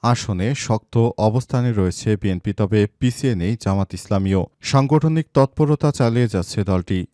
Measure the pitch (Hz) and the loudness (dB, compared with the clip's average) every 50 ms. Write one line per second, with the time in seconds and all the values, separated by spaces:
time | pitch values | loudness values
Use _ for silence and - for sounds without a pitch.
0 | - 117 120 - - - 101 90 92 113 139 - - - 113 110 _ _ - 117 | 2 0 0 0 -2 -4 -4 -2 -2 -2 -2 -4 -2 -2 -4 -4 _ _ 0 0
1 | 113 120 - - 104 107 107 127 123 _ - 127 120 123 117 104 95 90 87 - | 0 0 0 0 0 2 2 0 -4 _ -2 -2 0 0 0 0 0 0 -2 -2
2 | - 107 107 95 - 101 92 90 _ 107 95 - 107 92 107 107 104 107 _ _ | -2 -2 -2 0 0 -2 -2 -2 _ -6 -2 -2 -2 0 2 2 2 0 _ _
3 | - 123 120 - - 135 117 90 85 95 117 110 - 101 95 98 98 - - 90 | -2 -2 -2 0 -2 -2 -2 0 -2 -2 -4 -2 -2 -2 0 0 -2 -4 -6 -14
4 | - - 104 95 95 95 98 95 87 - _ _ - - - 135 139 131 143 156 | -6 -2 -2 0 0 2 0 0 0 -2 _ _ -8 0 2 2 4 4 2 2
5 | 151 160 156 160 151 _ _ 143 135 - _ - 156 143 151 - - 147 143 - | 2 2 0 0 -4 _ _ 2 2 2 _ -2 0 0 2 0 0 -2 0 2
6 | 131 117 113 120 123 110 101 95 82 - - - 101 92 95 90 87 - 101 92 | 0 2 2 2 0 0 0 -2 -4 -4 -4 -4 -2 0 0 -2 0 -2 -4 -4
7 | 87 - | -4 -6